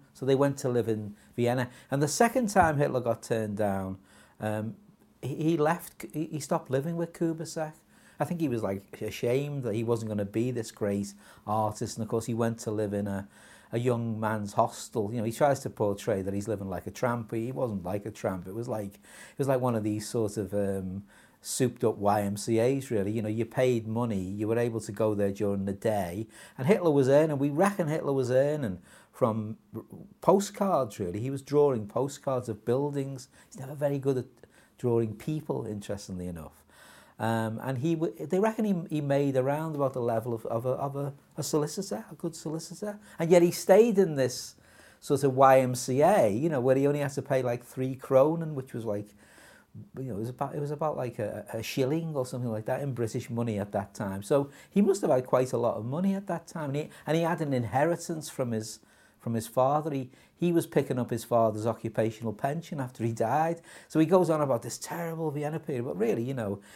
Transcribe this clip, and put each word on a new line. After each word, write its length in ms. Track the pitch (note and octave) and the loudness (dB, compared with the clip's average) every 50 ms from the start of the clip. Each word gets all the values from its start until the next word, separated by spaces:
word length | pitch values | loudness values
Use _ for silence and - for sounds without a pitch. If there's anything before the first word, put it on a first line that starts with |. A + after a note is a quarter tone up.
| - _ _ | -16 _ _
So 140 | - C3+ | -4 0
they 80 | C3 C3+ | 2 4
went 240 | C3 C#3+ C#3+ C#3 - | 4 4 2 2 0
to 100 | - C3 | -2 0
live 180 | B2 A#2+ A2 | 0 2 2
in 300 | A#2 A2 G#2+ G#2+ G2+ G#2 - - - - | 0 -2 -2 -4 -8 -12 -14 -20 -10 -4
Vienna. 360 | - A#2+ A#2+ A#2+ - B2 B2 - - - - | 0 0 2 2 0 -2 -4 -8 -14 -8 -4
And 120 | C#3+ C#3 C#3+ | 0 0 0
the 60 | C#3+ | 0
second 400 | - - A#3 A3+ A3+ C4+ A#3+ G3 | 2 2 2 2 4 0 -2 2
time 280 | - G3 F3 D#3+ D3+ | 4 4 4 4 4
Hitler 240 | C#3 C#3+ C#3+ B2+ B2+ | 2 2 2 0 0
got 220 | A#2 A#2 A2+ - - | 0 0 -2 -2 -2
turned 340 | - A#2+ A2+ A2 G#2 G#2 | -2 -2 -2 -2 -2 -2
down, 420 | G#2 G#2+ G2+ G2 G2 F#2+ F#2+ F#2+ - - _ - - - - _ - | 0 0 0 0 -2 -4 -6 -8 -10 -14 _ -20 -20 -20 -20 _ -8
um, 380 | G#2+ G#2+ G#2+ G#2+ G#2+ A2+ G#2+ - - - _ _ _ _ _ _ - | -6 -4 -4 -4 -4 -6 -10 -12 -18 -20 _ _ _ _ _ _ -10
he, 120 | B2+ D3+ | -8 -6
he 220 | - D3+ D#3+ E3+ | -2 0 0 2
left, 480 | D3+ D3 D#3 E3+ F3 - - - - - - - | 2 2 2 2 0 -4 -10 -16 -16 -16 -10 -8
he, 140 | D3+ D#3+ | -6 -6
he 140 | - E3 D3 | -6 -6 -8
stopped 300 | - - F3+ D#3+ - - | -4 -2 -4 -4 -2 -2
living 260 | B2 C3+ C#3 E3+ E3+ | -2 -2 0 -2 -4
with 180 | E3+ E3+ E3 - | -4 -4 -6 -4
Kubasek. 580 | - F3 E3 E3 D#3+ D#3+ C#3+ - E3 D#3 D#3 D#3 - _ _ _ _ - - - - | -2 -2 -2 -2 -4 -8 -8 -8 -8 -8 -8 -10 -14 _ _ _ _ -20 -20 -8 -6
I 40 | D3 | -4
think 160 | - F3 E3+ | -4 -2 -2
he 80 | E3 C#3 | 0 0
was, 140 | A#2+ A2+ G#2+ | 0 0 0
like, 380 | F#2+ G2+ G2 - - - - | -2 -2 -2 -6 -10 -12 -10
ashamed 640 | G#2+ G#2 - - - A#2+ B2 C3+ C#3+ D3 C#3+ C#3 B2 | -8 -8 -6 -2 0 0 2 0 0 -2 -4 -4 -4
that 120 | A2+ G2+ | -2 -2
he 80 | A#2 A2+ | -2 0
wasn't 280 | A2+ A#2 A2 A2 G#2+ | 0 0 0 -2 -2
gonna 160 | G#2 G2+ G2+ | -2 -2 -4
be 240 | G2 - A2 A#2 B2+ | -2 -2 0 0 0
this 200 | B2 A#2+ A2+ - | -2 -4 -6 -8
great 440 | - - A2 G2+ G2+ G2+ G2+ G2+ - - - - - - - | -6 -4 -2 0 0 0 -2 -4 -8 -14 -20 -20 -20 -12 -6
artist. 500 | G#2 G#2 A2 A2 G#2+ A2 - A#2+ G#2+ - | -2 0 0 0 0 -2 -4 -6 -8 -6
And, 60 | A2+ A2 | -6 -4
of 60 | - | -2
course, 160 | A#2+ A2+ A2 | -2 -2 -2
he 80 | - A#2 | -2 -2
went 240 | A2+ A#2 A#2 A#2 A2+ | 0 0 0 -2 -4
to 100 | - A#2 | -4 -4
live 220 | G#2+ G#2 G#2+ G2+ G2+ | -2 -2 -2 0 -2
in 140 | G2+ G2+ | -2 -2
a, 200 | G2+ G2 F#2+ G2 - - - - - - - - - - | -2 -4 -6 -6 -10 -14 -20 -20 -20 -20 -20 -12 -6 -4
a 60 | A#2+ | -2
young 420 | A#2+ B2+ A#2+ A#2 A#2 A2+ A2 G#2+ | 0 0 0 0 -2 -4 -4 -2
man's 320 | A2 G#2+ A2 G#2+ G#2 G2 - | -2 -2 -2 -2 -4 -2 2
hostel. 580 | - A2+ B2 - - - - - A#2 G#2 G2+ | 2 2 2 0 -6 -16 -6 -4 -4 -4 -2
You 80 | A#2 B2 | -4 -4
know, 60 | G#2+ | -4
he 80 | A2+ A#2 | -4 0
tries 280 | - D3+ D3 C#3 - | 2 2 2 2 0
to 100 | - A2+ | -4 -8
portray 500 | - - A2 G#2 G2 G2 - - G#2+ G2 | -4 -2 0 0 0 -2 -2 -2 -2 -2
that 140 | F#2+ F#2+ G2 | -2 -4 -4
he's 140 | G2+ G2+ A2 | -4 -4 -4
living 200 | G#2+ F#2+ G2 F#2+ | -6 -6 -6 -6
like 180 | F#2 E2+ - | -8 -8 -8
a 60 | A2+ G2+ | -10 -6
tramp, 380 | - - B2 A#2+ A#2+ A2+ A2 | -4 -2 -2 -2 -2 -6 -6
but 80 | A#2+ A2+ | -6 -6
he 120 | A2+ B2+ | -6 -6
wasn't 320 | C3 C#3+ C3+ A#2 G#2 G2 E2+ | -4 -4 -4 -4 -4 -4 -4
like 220 | F2 G2 G#2 G#2 | -4 -6 -6 -6
a 60 | A2 | -8
tramp. 360 | G#2 - - G#2+ F#2+ F2+ F2 | -10 -6 -4 -4 -4 -4 -8
It 80 | F#2 G2 | -8 -8
was 140 | A2+ A#2+ C3 | -8 -6 -6
like, 260 | A2+ A2 G2+ G2 - | -6 -6 -6 -8 -12
it 440 | - - - - - - - - - | -16 -20 -20 -20 -20 -20 -14 -8 -4
was 100 | C#3+ C3 | 0 0
like 120 | C3+ C3 | 0 2
one 140 | B2 B2 A#2 | 2 0 0
of 80 | A2 G#2 | 0 0
these 240 | G#2+ G#2 G#2+ G#2 | -2 -2 -2 -4
sort 300 | - - A#2+ A2 G#2 - | -4 -2 -2 -2 -2 -2
of, 160 | A2+ G2+ F#2 G2+ | -4 -6 -2 -2
um, 520 | G#2 G2+ G2 G2 G2 F#2+ F#2 F#2 G2 G2+ - - - - _ _ _ - | -2 -2 -2 -2 -4 -6 -6 -8 -10 -12 -14 -20 -20 -20 _ _ _ -12
souped 380 | - - - C3+ B2 B2 - - | -8 -2 0 0 0 0 0 0
up 140 | A2 - G2+ | 0 0 2
Y 240 | G2 G2+ G#2 G#2+ G#2 | 2 2 4 4 2
M 160 | G2+ G2+ G2+ | 0 -2 -4
C 200 | - - A2+ A2 | -2 0 2 2
As, 320 | A#2 B2+ C#3 C#3 C3 - | 4 2 2 0 -2 -2
really. 200 | A#2+ G#2 F#2+ G2+ | -2 -2 0 0
You 100 | G#2+ A#2 | -2 -2
know, 80 | G#2 G#2+ | -2 -2
you 160 | G#2+ A2+ A2+ | -2 -2 -4
paid 420 | A2+ - - C3 B2+ B2 A#2 G#2 | -2 0 2 2 2 2 0 -2
money, 360 | A2 A2 A2+ B2 A#2 G#2+ F#2+ F#2 | -2 -2 -2 -2 -2 -2 -2 -4
you 260 | F#2 G2 G2+ G#2+ G#2 | -4 -4 -4 -2 0
were 100 | A2+ A#2 | 0 0
able 220 | B2 A#2+ A2+ A2+ | 0 0 -2 -4
to 120 | A2 - G2+ | -6 -6 -2
go 220 | - A2+ G#2+ G#2+ | 0 0 2 2
there 160 | G2+ G2+ G2+ | 2 2 0
during 360 | G2 G2+ G#2+ G2+ G2+ G2 F#2+ | 0 0 -2 0 0 0 -2
the 80 | G2 G2 | -4 -4
day, 520 | - - A2+ G#2+ G2+ F#2 F2 F2 G2+ A2 - - - - - - | -2 -2 0 0 0 -2 -2 -4 -8 -8 -10 -14 -20 -20 -18 -10
and 100 | - C3 | -2 2
Hitler 240 | C#3+ G#3+ A3 F3+ E3 | 4 4 4 4 4
was 160 | D3 C#3+ C3+ B2+ | 4 6 6 6
earning, 260 | C#3 D3 D#3 D#3+ D3 | 6 6 6 4 2
we 140 | C3+ C#3 D3 | 0 0 0
reckon 360 | C#3 D3 F#3+ G3+ G3+ G3 E3+ | 2 2 2 2 2 0 0
Hitler 280 | D3 D#3 D#3+ - C#3+ C#3 | 0 -2 -2 0 0 0
was 160 | C3+ B2+ A#2+ | 0 0 2
earning 480 | B2+ B2+ C#3 C#3+ D3+ D3+ C#3 G#2 F#2 - - - - - - _ - | 4 4 4 4 2 -2 -2 -4 -6 -6 -10 -18 -20 -20 -20 _ -2
from 460 | - C3 A2+ A2 A2+ G#2+ G#2+ G#2+ - _ _ - | 0 0 2 2 0 -4 -6 -8 -12 _ _ -14
r-, 60 | A2 - - G2+ - - - - _ - | -14 -12 -14 -16 -20 -20 -20 -20 _ 4
postcards, 760 | - F3+ G3 G3+ - - - G3+ G3 F3+ C#3+ C3 A2 - - | 6 6 6 4 0 -4 -2 0 2 2 2 2 0 -2 -4
really. 220 | G2+ F2 F2 G#2+ | -4 -4 -2 -2
He 80 | A#2+ C3 | -4 -4
was 140 | C#3 C3+ C3+ | -4 -6 -4
drawing 440 | - C#3 D3 D3 C#3+ C3 A2+ G#2+ | 2 4 6 6 6 4 0 -2
postcards 640 | G2+ - B2 C3 C#3+ C#3+ - - C#3 C3 B2 A#2+ A#2 | -4 -4 -4 -4 -4 -6 -6 -4 -2 -2 -2 -2 -4
of 160 | G#2+ G2 - | -6 -4 -2
buildings. 640 | A#2 A#2+ C3+ C#3+ D3 C#3+ C#3+ C#3 C3+ C#3 B2+ - - _ - - | 0 0 2 0 0 -2 -4 -6 -6 -8 -12 -14 -18 _ -20 -20
He's 140 | _ - - | _ -16 -14
never 140 | C3 C3 C3+ | -14 -12 -6
very 240 | C#3 D3 C#3+ C#3+ C#3 | -2 -2 0 0 0
good 180 | C3 C#3 C3+ | 0 0 0
at 80 | B2+ B2 - - _ - - _ - - _ _ - | 0 -2 -6 -12 _ -20 -20 _ -20 -20 _ _ -4
drawing 380 | - B2 A#2 A#2 A#2 G#2+ A2 | 0 2 2 4 2 0 -2
people, 500 | - - - D#3 D#3 - - C#3 C3 A#2+ | -6 -6 -4 -4 -4 -4 -4 -4 -4 -4
interestingly 640 | G#2 G#2+ G2+ G2+ - G#2 G2+ - - F#2+ F2+ F2+ F2+ | -6 -8 -8 -6 -8 -8 -8 -8 -10 -8 -8 -8 -8
enough. 360 | F2 E2 D2+ C2+ - - _ _ - - - - - - - - _ - | -8 -10 -12 -14 -16 -20 _ _ -20 -20 -20 -20 -20 -20 -20 -20 _ -4
Um, 420 | A2+ A2+ A2+ A2+ A2 A2 A2 A2+ - | -2 0 0 0 -2 -2 -4 -6 -6
and 140 | C3 C3+ | -4 -4
he, 180 | B2+ B2+ E3+ E3 | -2 -2 -2 0
w-, 320 | D#3+ D#3+ F3 - - D#3+ | 0 -2 -4 -4 -6 -6
they 140 | C#3+ F#3 F#3 | -2 0 2
reckon 240 | G#3 A3 A3 - G#3+ | 2 0 0 0 -2
he, 100 | G3+ G3 E3+ D#3+ - | 0 0 -2 -2 -4
he 120 | D#3 D3+ D3 | -4 -4 0
made 340 | C#3 C#3+ C#3 C#3+ C#3 C3 | 0 2 2 2 2 2
around 400 | C3 B2+ C3+ C#3+ D#3 D#3+ E3 D3+ | 2 2 2 0 -2 -2 -4 -2
about 160 | C#3+ C#3 C3 B2 | 0 0 0 0
the 80 | C3 | -2
level 320 | A#2+ A#2+ A2+ A2+ A2 B2 A#2+ | -2 0 0 0 -2 -2 -4
of, 140 | A2 - | -4 -4
of, 180 | - A2+ A#2 A#2+ | -4 -4 -2 -2
a, 60 | B2+ | -2
of 260 | B2+ - C#3 C#3+ C3+ | -2 -2 -2 -4 -4
a, 160 | C#3 C#3+ C#3 C#3 - _ _ _ | -4 -6 -6 -8 -12 _ _ _
a 60 | - C#3 | -8 -4
solicitor, 640 | - - D3+ D3 D3+ - - F#3+ - G#3 A3 A3 - | 0 0 0 0 0 -4 -6 -6 -6 -8 -10 -10 -12
a 40 | D#3+ | -12
good 200 | - - E3+ E3 | -8 -8 -8 -8
solicitor. 640 | - - D#3+ D3+ D#3+ - - F3 - G#3 G#3 G3+ - - - - - | -8 -8 -8 -8 -8 -8 -12 -12 -10 -8 -8 -8 -10 -14 -14 -6 -2
And 120 | E3 D#3+ | 4 8
yet 120 | F#3 F3 F3 | 8 8 8
he 80 | F3 | 8
stayed 480 | - - - - F#3 G#3 A#3 A#3+ G3+ G3 | 4 2 6 8 10 10 10 8 6 4
in 180 | F#3+ E3 D3+ | 4 4 2
this 380 | C#3 C3 B2 - - - - - - - - - - - - - _ | 2 0 0 0 -4 -10 -12 -16 -20 -20 -20 -20 -20 -20 -20 -20 _
sort 260 | - - D3 C3+ C#3+ | -2 0 2 4 4
of 100 | C#3 B2+ | 4 6
Y 260 | C3 C3+ C3+ C3 C3+ | 8 10 10 10 10
M 140 | C3 B2 B2 | 8 6 2
C 260 | B2 - - B2+ C3 | -2 -2 0 4 6
A, 300 | D3 F3 G#3 G3 C3 G#2+ | 6 6 8 6 6 4
you 180 | F#2+ D3+ D3 E3+ | 4 2 0 0
know, 140 | D#3 C3 A#2+ | 0 2 4
where 120 | C3 C3 | 4 4
he 120 | C#3 C#3 | 6 4
only 140 | C#3+ D3 D3 | 4 2 2
had 120 | C#3+ C#3 - | 0 -2 -4
to 100 | C#3+ B2+ | -6 -4
pay, 200 | - C#3 C3 B2+ | 0 0 0 0
like, 200 | B2 A#2+ A#2+ - | 0 -4 -4 -8
three 320 | - - C3 C3 C3 B2+ | -10 -6 -6 -4 -4 -4
kronen, 600 | B2 - - C#3 C3 C3+ D#3 E3 E3 E3 D#3 D3+ | -6 -2 4 6 8 8 8 4 0 -2 -4 -6
which 180 | C3+ B2+ - - | -8 -8 -8 -8
was, 140 | A#2+ A2 | -8 -4
like, 220 | A2+ G#2 G#2 G#2 - - - - - - - - - - - _ _ - G#2+ G#2+ - - A#2+ | -4 -4 -4 -6 -8 -14 -20 -20 -20 -20 -20 -20 -20 -20 -20 _ _ -20 -20 -20 -16 -12 -10
you 60 | C3 | -8
know, 100 | B2+ G2 | -6 -6
it 60 | G2 | -6
was 80 | A2 A#2+ | -6 -6
about, 260 | B2+ B2+ C#3+ C3+ - | -6 -6 -8 -6 -6
it 60 | D3 | -6
was 100 | D3 C#3+ | -6 -6
about, 260 | D3+ C#3+ D#3+ D3+ C#3+ | -4 -2 -2 -2 -2
like, 220 | C#3 C3 A#2+ - - | -2 -4 -6 -4 -4
a, 260 | G#2+ G#2 G#2+ G#2 G2+ - - | -6 -6 -6 -8 -10 -8 -8
a 80 | A2+ | -8
shilling 540 | A2 - - C#3 C3 B2+ D3+ E3 E3 E3 D3+ | -8 -4 -2 0 0 0 0 -2 -2 -4 -4
or 100 | C#3 B2 | -4 -4
something 240 | - C3 B2 B2 A#2+ | -4 -4 -6 -4 -4
like 160 | A2 G#2+ A2 | -4 -4 -4
that 140 | - B2+ C3+ | -4 -4 -4
in 140 | C#3+ C#3 B2+ | -4 -4 -4
British 340 | A#2 A#2 A2 - B2+ B2 - | -2 -4 -2 -4 -6 -6 -4
money 300 | A#2 A2+ A#2+ A#2 G#2+ G2+ | -4 -4 -2 -2 -2 -2
at 140 | - - - | -4 -2 -4
that 200 | G2+ G2+ - - | -4 -4 -6 -6
time. 300 | - A2 G2 F#2+ G2 G2+ | -6 -6 -6 -6 -6 -2
So 280 | - D3+ C#3 C#3+ C#3+ - - - - | 2 2 2 2 0 -6 -16 -20 -2
he 100 | - G3 | 0 2
must 220 | G#3 F#4+ F#4+ - - | 4 4 2 2 2
have 80 | F3 | 2
had 160 | C#3 C3 B2+ | 2 2 2
quite 260 | - - B2+ B2+ B2+ - | 2 2 2 2 0 0
a 40 | |
lot 200 | A#2+ A#2 A2+ - | 0 0 0 0
of 80 | G#2 A2 | -2 -4
money 300 | A#2+ C3+ E3 F#3 G3 G3 | -6 -4 -2 -2 -2 -2
at 140 | G3 G3+ - | -2 -4 -6
that 180 | E3+ D#3+ - | -8 -8 -8
time, 240 | - - F3 D3+ C#3 | -10 -10 -8 -6 -4
and 60 | C3+ | -4
he, 140 | D3 D#3 - - - - | -4 -6 -6 -12 -10 -4
and 100 | - D3+ | -2 0
he 80 | E3 E3+ | 2 2
had 160 | D#3+ E3+ D#3+ | 0 0 -2
an 120 | D#3+ C#3+ C3+ | -2 0 0
inheritance 760 | B2 A#2 G2+ A#2+ C3 D3+ E3 E3+ - - - E3+ D#3+ C#3 - | 0 0 0 2 2 2 2 2 -2 -4 -6 -8 -8 -8 -8
from 240 | - - C3 A#2+ A2+ | -6 -4 -4 -2 -2
his, 260 | A2 A2 - - - _ _ _ _ - _ _ _ | -4 -4 -6 -10 -16 _ _ _ _ -20 _ _ _
from 160 | - A#2+ A#2 | -6 -4 -2
his 140 | A2+ G#2+ - | -2 -4 -2
father. 420 | - C3 B2+ C3+ C#3+ D3+ D3+ D#3+ | 0 2 4 4 2 2 0 -2
He, 200 | C#3+ C3+ B2+ - - - - _ _ | -4 -4 -6 -8 -12 -20 -20 _ _
he 160 | _ E3+ F3 E3+ | _ 0 2 2
was 160 | E3 - - | 2 0 2
picking 280 | - D#3 C#3 - C#3 B2 | 0 0 0 2 0 -2
up 100 | A#2+ - | -2 -2
his 140 | B2 A2+ - | -4 -6 -2
father's 420 | - A#2+ A#2 A2+ A2+ G#2 G#2+ G#2+ | 0 2 4 4 4 2 0 -2
occupational 680 | A#2+ A2 - - A2 G#2 - A2 A2+ A2+ - A#2 A2+ G#2 | -2 -2 -2 -6 -4 -2 0 0 -2 -2 -4 -6 -8 -6
pension 460 | - - C#3 D3+ E3+ - - F3 D3 | -4 -4 -4 -4 -6 -8 -8 -8 -8
after 240 | C3 B2 - - A2 | -8 -8 -6 -4 -4
he 80 | A#2 | -2
died. 520 | A#2 A2+ A2+ A2 B2+ D3+ D#3+ E3 E3+ E3+ - - - - - - | 0 0 0 0 2 2 2 0 -2 -4 -8 -14 -20 -20 -14 -2
So 100 | - D#3 | 2 2
he 80 | D#3+ | 4
goes 240 | D#3 F#3 F#3 F3 D#3 | 6 6 6 6 4
on 100 | D#3+ D#3 | 2 2
about 220 | D3 C3+ B2 A#2 - | 2 2 0 0 -2
this 160 | A#2+ - - | -6 -10 -10
terrible 540 | - - E3+ E3+ E3+ E3 E3 D#3+ E3 D#3 C#3 | -10 -10 -8 -8 -6 -6 -6 -4 -4 -4 -4
Vienna 260 | D3 D3 D3 D#3 D#3+ | -4 -4 -4 -6 -6
period, 280 | D#3 - C#3+ A#2+ A#2+ | -6 -6 -4 -4 -4
but 120 | C#3 D#3 F3+ | -4 -4 -2
really, 240 | G#3+ A#3 G3 - A#2 | -2 0 0 -2 -2
you 120 | B2+ C#3 | -4 -4
know, 260 | B2+ A2 G2 G#2 - - - - | -4 -2 -4 -4 -6 -8 -14 -20